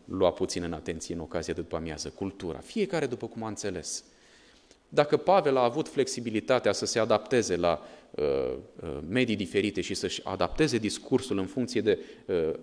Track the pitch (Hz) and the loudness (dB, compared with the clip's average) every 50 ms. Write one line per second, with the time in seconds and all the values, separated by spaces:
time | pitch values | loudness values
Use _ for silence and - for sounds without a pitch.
0 | - - 90 95 92 87 - - 92 90 - 92 87 85 82 78 - - 82 80 | -10 -6 0 2 2 2 2 2 -2 -4 -2 -4 -4 -6 -6 -6 -6 -8 -8 -8
1 | - - 87 85 78 - - 85 80 87 80 87 80 - 90 80 82 82 76 73 | -8 -8 -8 -8 -8 -6 -6 -6 -4 -4 -6 -6 -8 -8 -6 -6 -6 -6 -8 -8
2 | - 73 - - 98 95 - - 95 85 73 67 - - - 226 196 - 175 160 | -10 -12 -10 -8 -8 -8 -8 -8 -8 -8 -8 -8 -10 -8 -4 -4 -2 -2 -2 -2
3 | 143 127 123 - 117 110 - 117 113 110 101 - - 101 90 85 - - - - | -2 -4 -4 -6 -8 -10 -10 -8 -8 -8 -8 -6 -6 -6 -6 -6 -8 -8 -10 -10
4 | - _ _ _ _ - - - - - - _ _ - - _ _ _ - 147 | -12 _ _ _ _ -20 -20 -20 -20 -20 -20 _ _ -20 -20 _ _ _ 2 2
5 | 147 147 151 147 - 180 190 190 151 143 131 131 123 120 123 156 151 - - 143 | 4 4 2 2 4 6 6 6 6 4 4 4 4 4 2 0 -4 -2 0 0
6 | 127 - - 120 117 117 110 104 - - 131 120 - 107 95 - 110 98 - 117 | 0 0 -2 -4 -4 -2 -2 0 2 4 2 4 4 2 2 2 0 0 2 2
7 | 110 113 107 104 - - 135 120 101 87 90 85 87 87 82 - - - - - | 4 4 4 2 2 2 2 2 4 4 2 2 4 2 2 2 -2 -10 -18 -20
8 | - - - - 76 71 67 67 64 64 64 67 - - - - - 80 67 71 | -20 -10 -4 0 0 2 2 2 0 -2 -4 -6 -10 -14 -16 -12 -10 -8 -8 -8
9 | 78 82 104 127 127 110 107 101 98 - - 101 101 101 - 95 87 - 95 - | -6 -2 0 2 2 2 2 0 -2 0 2 2 2 2 0 -2 -2 -2 -4 -4
10 | - 90 - - - - 95 95 90 85 - - 156 139 123 110 110 98 - - | -4 -4 -4 -6 -6 -4 -2 0 0 0 2 2 2 2 2 2 0 -2 -4 -6
11 | - - 82 - - - 101 98 92 92 - 131 120 - - 110 101 107 95 - | 0 0 2 2 2 0 -2 -2 -2 -2 -2 -4 -4 -2 0 2 4 4 4 2
12 | - - - - - - 95 85 80 80 76 - | 0 -6 -18 -14 -6 -2 0 0 2 0 -2 -4